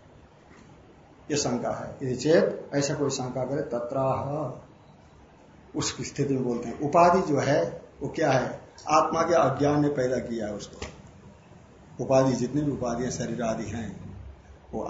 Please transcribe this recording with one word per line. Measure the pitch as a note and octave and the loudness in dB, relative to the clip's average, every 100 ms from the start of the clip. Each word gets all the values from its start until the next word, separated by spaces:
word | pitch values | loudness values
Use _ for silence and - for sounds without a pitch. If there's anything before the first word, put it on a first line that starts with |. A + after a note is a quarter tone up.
| - - - - - - - - - - - - - | -20 -20 -20 -20 -20 -20 -20 -20 -20 -20 -20 -18 -4
ये | C#3 | -2
शंका | C3+ A#2+ A2 | 0 -2 -2
है। | A2 A2 - | -6 -8 -8
यदि | C3 A2+ | -6 0
चेत, | D3+ F3+ - - - | 4 6 4 0 -4
ऐसा | C#3+ C#3 | -2 -2
कोई | C#3+ C3 | 0 -2
शंका | B2+ C3 B2+ | -2 -4 -4
करे, | B2 A2 - | -2 -4 -4
तत्राह, | A#2+ A#2+ C3+ C3+ C3 C#3+ D3+ C3 - - - - - - - - - - - - D3+ | -4 -4 -2 0 0 -2 -4 -6 -10 -18 -20 -20 -20 -20 -20 -20 -20 -20 -20 -10 -6
उसकी | - - | -4 -6
स्थिति | B2 - C#3 | -6 -4 -2
में | C3 | 0
बोलते | A#2+ A#2 A#2 | 0 -2 -6
हैं | - | -6
उपाधि | C#3+ F3 F3 F#3 | 2 6 8 6
जो | D#3+ C3+ | 2 0
है | B2 D#3 - - - - | 2 2 0 -4 -16 -12
वो | C#3 | -8
क्या | - D3+ | -2 2
है, | B2+ A#2+ - - - - | 2 0 -6 -14 -14 2
आत्मा | D#3 - E3 | 4 4 2
के | E3 E3 | 4 4
अज्ञान | C3+ C3 C#3+ D3 | 4 4 2 4
ने | C#3+ | 2
पैदा | C3 B2+ B2 | 2 0 0
किया | A2 A2+ G#2 | -2 -4 -6
है | |
उसको। | G2+ - - - - - - - - - - - - - - | -8 -12 -14 -14 -14 -20 -20 -20 -20 -20 -20 -20 -20 -16 -8
उपाधि, | B2 C3 C3+ | 2 4 4
जितनी | A#2 B2 D3 | 2 0 0
भी | D3 | -2
उपाधि | A#2 B2 A#2+ B2 | -2 -4 -2 -4
शरीर | - A2+ A#2 | -4 -6 -4
आदि | A#2 A2 G2+ | -2 -4 -6
हैं, | A#2 A2 - - - - - - - - | -8 -8 -10 -14 -14 -16 -18 -20 -20 -12
वो | A2+ | -8